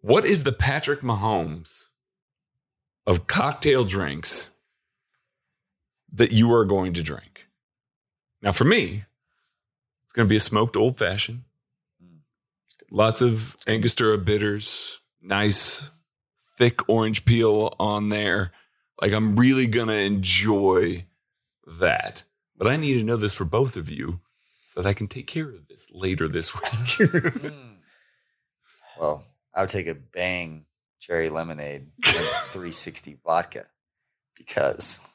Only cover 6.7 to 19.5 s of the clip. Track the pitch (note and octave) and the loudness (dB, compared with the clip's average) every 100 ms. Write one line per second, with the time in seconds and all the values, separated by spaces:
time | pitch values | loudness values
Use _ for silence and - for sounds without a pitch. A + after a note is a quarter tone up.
6.7 | G2 F#2 E2+ D#2 C#2 - - - _ _ | 2 0 -4 -6 -10 -16 -20 -20 _ _
7.7 | _ _ _ _ _ _ _ G#2 G2+ C3 | _ _ _ _ _ _ _ -2 2 4
8.7 | A3+ F2+ G2+ - _ _ _ _ _ _ | 2 0 -8 -12 _ _ _ _ _ _
9.7 | _ _ _ _ - G#2+ G#2+ - G#2+ A#2 | _ _ _ _ 0 4 4 2 2 0
10.7 | G2+ A2+ C3 F2+ G2 - A#2+ - _ _ | 2 0 0 -4 -2 -6 -8 -18 _ _
11.7 | _ _ _ _ E2 _ _ _ _ _ | _ _ _ _ -20 _ _ _ _ _
12.7 | _ _ G2+ A2 A2+ B2 A2 A2+ - - | _ _ 2 2 4 2 2 -6 -10 -4
13.7 | A2 A2 - A2+ G#2+ F#2 G#2 G#2 G#2 G#2 | 0 2 2 2 2 2 0 0 -2 -2
14.7 | - - - _ _ F2+ G2 G#2+ G2 - | -4 -4 -12 _ _ -4 0 2 4 2
15.7 | - - _ _ _ _ _ _ _ A#2+ | 0 -4 _ _ _ _ _ _ _ 2
16.7 | - - A2+ A2 G#2+ - A#2 A2+ G#2+ A2 | 2 0 2 2 0 2 4 4 4 0
17.7 | - G#2 G#2 G#2 G#2 G#2 F#2+ F2+ _ _ | -2 -2 0 -2 -2 0 0 -2 _ _
18.7 | _ _ - G#2 G#2+ A2 G#2 B2+ | _ _ -2 0 2 2 4 4